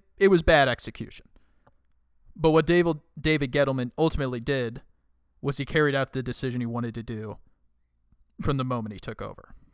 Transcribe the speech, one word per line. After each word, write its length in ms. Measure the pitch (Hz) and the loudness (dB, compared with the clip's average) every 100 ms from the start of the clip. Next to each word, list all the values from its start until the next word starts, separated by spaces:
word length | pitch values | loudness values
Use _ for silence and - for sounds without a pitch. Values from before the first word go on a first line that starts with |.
| _ _ | _ _
it 100 | 196 | 4
was 140 | 180 | 6
bad 260 | 160 156 135 | 6 6 4
execution. 580 | 117 - - 113 - _ _ _ _ _ _ _ _ _ _ - - | 0 -8 -12 -14 -16 _ _ _ _ _ _ _ _ _ _ -20 0
But 140 | 160 | 4
what 140 | 156 | 4
David, 340 | 156 175 170 156 _ - | 4 4 4 0 _ -6
David 300 | 156 156 139 | 0 0 2
Gettleman 400 | 143 135 131 123 - | 0 0 0 -4 0
ultimately 400 | 160 - 131 123 | 0 0 -4 -4
did 440 | 123 139 120 120 - _ _ _ _ _ | -2 -2 -4 -8 -20 _ _ _ _ _
was 160 | 135 143 | -6 -4
he 80 | |
carried 320 | 135 160 147 135 | -2 2 2 2
out 160 | 131 | -2
the 100 | 131 | -4
decision 380 | 123 120 131 123 | -6 -6 -4 -4
he 60 | 117 | -4
wanted 280 | 117 117 | -4 -6
to 80 | 113 | -8
do 360 | 110 110 107 - _ _ _ _ _ _ _ _ _ - | -10 -10 -10 -14 _ _ _ _ _ _ _ _ _ -6
from 160 | - 139 | -4 -2
the 80 | |
moment 280 | 127 123 110 | -2 -4 -6
he 80 | 95 | -10
took 200 | - 110 | -12 -12
over. 340 | 104 - - - _ | -12 -14 -20 -20 _